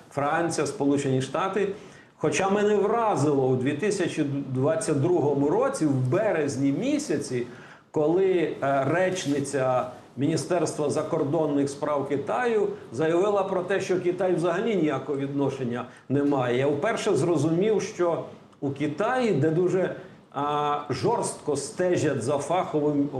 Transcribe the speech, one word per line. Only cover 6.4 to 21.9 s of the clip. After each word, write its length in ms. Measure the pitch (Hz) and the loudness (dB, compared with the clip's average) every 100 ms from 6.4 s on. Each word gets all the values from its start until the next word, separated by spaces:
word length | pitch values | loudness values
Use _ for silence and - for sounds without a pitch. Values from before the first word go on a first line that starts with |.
| 139 120 139 | -2 0 0
місяці, 760 | 147 247 294 - 151 - 123 120 - - - _ | 0 0 -2 0 -4 -2 -4 -6 -10 -20 -20 _
коли, 640 | 156 151 175 190 180 151 - | 0 2 4 4 2 0 -2
е, 200 | 139 139 | 0 0
речниця 1040 | 135 165 185 185 139 143 - 143 131 127 113 - - - | 2 2 0 -2 -2 -2 -2 0 0 0 -2 -10 -14 -4
Міністерства 720 | 143 151 - 175 156 - 147 | 0 0 0 0 0 -2 -2
закордонних 800 | 151 135 160 143 165 151 143 139 | -2 -2 -2 0 0 0 0 -2
справ 380 | - 147 143 135 | -2 -4 -2 -2
Китаю 600 | 139 - 226 247 220 - - - | -4 -2 -2 0 0 0 -4 -10
заявила 520 | 120 160 170 208 202 | -2 0 2 2 2
про 200 | 190 185 | 0 -2
те, 180 | 175 196 | 0 -2
що 200 | - 180 | 0 0
Китай 340 | 175 175 185 170 | 0 0 0 2
взагалі 400 | 175 170 226 196 | 0 0 0 0
ніякого 420 | 151 135 135 135 | 0 0 -4 -4
відношення 680 | 139 139 135 127 123 120 117 - - | -2 -2 -2 -2 -4 -4 -8 -12 -2
не 140 | 135 | 0
має. 340 | 143 139 123 120 | 2 2 2 2
Я 100 | 139 | 2
вперше 480 | 147 208 220 220 151 | 2 0 0 0 2
зрозумів, 640 | 165 160 156 165 214 202 | 2 2 2 2 2 2
що 420 | - - 175 151 - - - - | -2 -2 0 0 -6 -14 -20 -8
у 80 | 143 | -6
Китаї, 640 | 139 147 147 214 254 233 | -2 -4 -2 -2 0 2
де 180 | 151 156 | 2 2
дуже, 460 | 160 180 185 180 - - - - | 2 2 2 -2 -4 -14 -20 -12
а, 460 | - 143 147 147 147 - | -6 -2 0 0 -2 -4
жорстко 640 | - 185 233 - - - 143 | -2 0 0 -2 -6 -4 -4
стежать 680 | - - 180 | -4 -2 0